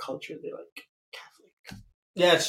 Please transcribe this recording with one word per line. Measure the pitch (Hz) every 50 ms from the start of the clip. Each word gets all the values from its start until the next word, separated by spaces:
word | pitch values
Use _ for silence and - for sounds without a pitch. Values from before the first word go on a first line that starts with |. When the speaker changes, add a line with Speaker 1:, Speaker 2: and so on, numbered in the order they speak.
Speaker 1:
culture, | - - - - - - 156 - -
they're, | - -
like, | - - - _ - - _ _ _ _ _ -
Catholic. | - - - _ _ _ _ _ _ _ - - - - - _ _ _ _ _
Speaker 2:
Yeah, | - 175 180 170
it's | - -